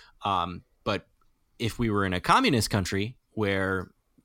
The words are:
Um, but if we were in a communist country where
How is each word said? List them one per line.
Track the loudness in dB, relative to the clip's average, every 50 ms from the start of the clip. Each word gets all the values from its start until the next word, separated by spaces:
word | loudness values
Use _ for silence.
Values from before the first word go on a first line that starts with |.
| -20 -20 _ _ -2
Um, | -2 0 0 0 -2 -6 -10 -14 _ _ _ _
but | -2 -2 -2 -4 _ _ _ _ _ _ _ _ _ _ _
if | -4 -4 -2 -2
we | -2 0
were | 0 0 0
in | 0 0
a | -2
communist | 2 4 4 4 4 4 2 2 2 2
country | 0 0 0 0 -2 -4 -4 -4 -8 -14 _ _
where | _ -2 -2 0 0 0 0 0 -2 -2 -4 -8 _ _ _ _ _ _ _